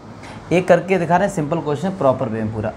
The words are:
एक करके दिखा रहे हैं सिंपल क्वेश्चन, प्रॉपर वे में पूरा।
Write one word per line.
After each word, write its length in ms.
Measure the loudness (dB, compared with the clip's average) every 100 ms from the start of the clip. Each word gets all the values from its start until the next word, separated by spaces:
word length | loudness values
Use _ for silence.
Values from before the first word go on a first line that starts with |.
| -18 -18 -16 -16 0
एक 160 | 2 6
करके 300 | 4 4 0
दिखा 200 | 2 2
रहे 100 | 2
हैं 80 | -2
सिंपल 220 | -2 -2
क्वेश्चन, 320 | -2 -2 -2
प्रॉपर 400 | 0 2 2 0
वे 120 | -2
में 100 | -2
पूरा। 180 | -2 -2